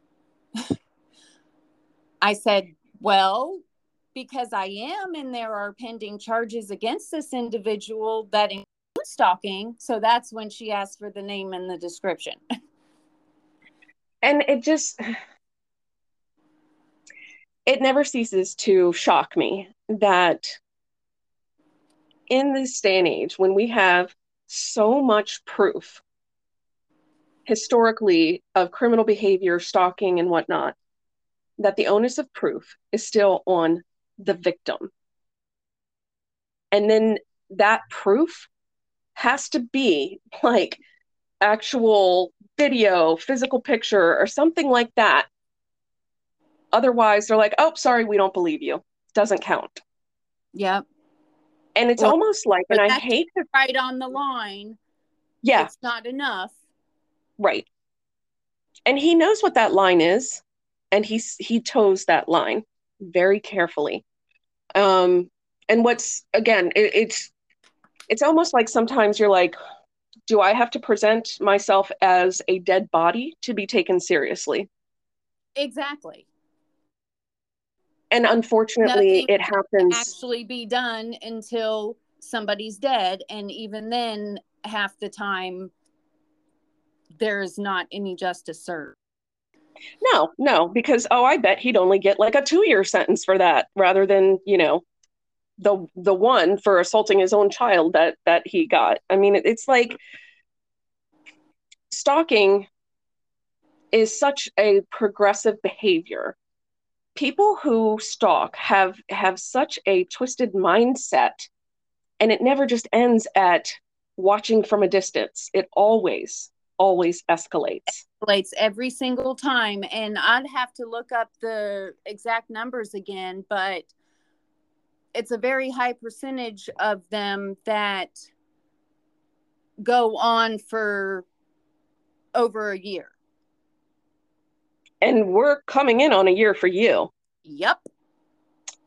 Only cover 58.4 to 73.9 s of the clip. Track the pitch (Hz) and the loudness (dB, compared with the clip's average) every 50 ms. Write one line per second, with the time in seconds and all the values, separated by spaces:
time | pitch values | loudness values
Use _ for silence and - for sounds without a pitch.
58.4 | _ _ _ _ _ _ _ _ - 233 262 277 277 330 339 330 320 381 440 427 | _ _ _ _ _ _ _ _ -2 -2 0 2 2 2 4 4 4 4 2 2
59.4 | - - - 247 226 - - 190 196 185 180 170 156 170 185 233 254 - - - | 0 0 2 2 2 2 4 4 4 4 4 4 4 4 2 0 -2 -4 -12 -14
60.4 | _ _ _ _ _ _ _ _ _ - - 208 208 208 214 226 - - - - | _ _ _ _ _ _ _ _ _ -2 0 0 0 -2 -6 -8 -8 -10 -14 -14
61.4 | - - 226 233 233 - - 262 214 196 190 190 - - 165 147 - - 165 160 | -8 -4 -4 -4 -4 -2 0 2 4 4 2 2 0 0 0 0 0 0 0 0
62.4 | - - 113 220 220 _ _ _ _ _ _ - 202 180 170 180 175 190 196 214 | 0 0 -4 -4 -6 _ _ _ _ _ _ -20 -12 -4 -2 2 2 2 2 0
63.4 | - - - 196 170 165 - - 147 135 - - - _ _ _ _ _ _ _ | -2 -6 -4 -2 -2 -2 -2 -4 -4 -4 -4 -8 -10 _ _ _ _ _ _ _
64.4 | _ _ _ _ _ - - 196 202 196 190 185 180 180 180 180 180 - _ _ | _ _ _ _ _ -4 0 2 2 4 4 4 4 4 4 2 0 -2 _ _
65.4 | _ _ _ _ _ - 214 233 226 240 240 233 - - - - - _ - 214 | _ _ _ _ _ 0 2 2 4 2 0 0 -4 -8 -10 -10 -8 _ -2 0
66.4 | 220 226 226 196 180 175 - 202 214 - - 196 226 - - - - - _ _ | 2 2 2 2 2 0 0 0 0 2 2 0 0 0 -2 -8 -12 -12 _ _
67.4 | _ _ _ _ _ _ _ _ _ _ _ _ - - 220 226 285 294 320 311 | _ _ _ _ _ _ _ _ _ _ _ _ -8 -6 -4 0 2 2 2 2
68.4 | - - - 247 233 233 - 240 226 226 262 262 214 208 208 208 214 202 196 185 | 2 2 2 0 0 0 0 -2 0 0 0 2 2 2 2 2 2 4 4 4
69.4 | 180 180 - - - - - - _ _ _ _ _ _ _ _ _ - 226 208 | 2 2 -2 -6 -20 -20 -20 -20 _ _ _ _ _ _ _ _ _ 0 2 4
70.4 | 190 190 208 247 240 240 - - - - 226 208 - 214 220 233 226 - - - | 4 4 4 2 0 -2 -4 -6 -4 -2 -2 2 2 2 2 2 -2 -6 -10 -4
71.4 | 196 208 196 202 202 - 196 196 196 - - - - 190 185 180 180 185 185 - | 0 2 2 2 2 2 2 2 2 0 -2 0 2 4 4 4 2 0 -2 -4
72.4 | - - 185 190 175 196 185 190 - - - 165 165 170 - 226 254 311 320 _ | -4 -4 -4 -2 0 0 0 0 0 0 0 2 2 2 0 0 -4 -10 -12 _
73.4 | - - 233 202 202 - - 214 170 - | -10 -8 -6 -6 -6 -4 -2 -2 0 0